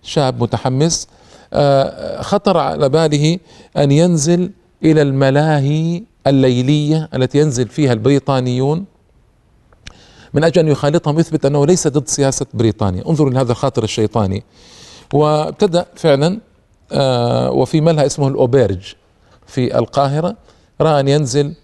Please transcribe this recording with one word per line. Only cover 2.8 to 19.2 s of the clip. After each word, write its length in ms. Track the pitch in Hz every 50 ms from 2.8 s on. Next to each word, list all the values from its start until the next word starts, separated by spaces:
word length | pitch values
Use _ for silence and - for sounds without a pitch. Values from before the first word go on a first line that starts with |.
| 147 135
باله 500 | 135 160 165 151 151 143 151 156 170 180 _ - - - - _ _
أن 140 | - 147 143
ينزل 600 | 139 151 170 180 175 156 139 165 175 180 180 - - _ _ _ _ _ -
إلى 180 | 156 160 156
الملاهي 1000 | 151 139 135 135 139 135 135 143 151 160 151 143 135 139 151 156 160 165 170 175 226 _ _ _ _
الليلية 840 | 135 139 135 131 127 123 123 127 131 151 151 151 147 156 160 156 - -
التي 260 | 131 131 127 - 143
ينزل 280 | 151 156 127 120 127
فيها 260 | 104 - - 151 127 120
البريطانيون 920 | 110 107 131 143 139 - - 135 131 127 123 123 123 131 139 151 175 196 - _ _ _ _ _ _ _ _ _ _ _ _ _ _ _ _ _ _ _ - - - - - _ - - - -
من 100 | 143 156
أجل 180 | 170 - 180
أن 60 | 160
يخالطهم، 520 | 156 143 - - 143 151 170 - 156 147 165
يثبت 260 | 165 - 160 156 -
أنه 200 | 143 143 143 143
ليس 220 | 147 185 170 -
ضد 200 | 156 123 151 131
سياسة 380 | - - - 139 135 127 - 135 _ -
بريطانيا. 500 | 110 110 113 104 - 110 98 92 92 -
انظروا 220 | - 165 147 156 135
لهذا 220 | 123 131 131 117
الخاطر 320 | 123 - - 135 - 123 110
الشيطاني. 600 | 107 - - 107 101 - 117 104 92 95 104 - _ _ _ - - - - - - - - - _ -
وابتدأ 720 | 143 151 151 151 151 156 156 151 - 208 202 160 175 - - -
فعلا، 440 | - - 160 143 135 147 170 190 226 _ _ _ _ _ _ _ _ _ _
آه، 600 | - 143 139 131 127 120 120 120 123 120 123 127
وفي 300 | 127 135 131 - - 160
ملهى 240 | 151 170 165 151 139
اسمه 220 | 143 - - 143
الأوبيرج 680 | 135 135 - 135 120 120 139 120 95 98 92 - - - _ _ _ _ _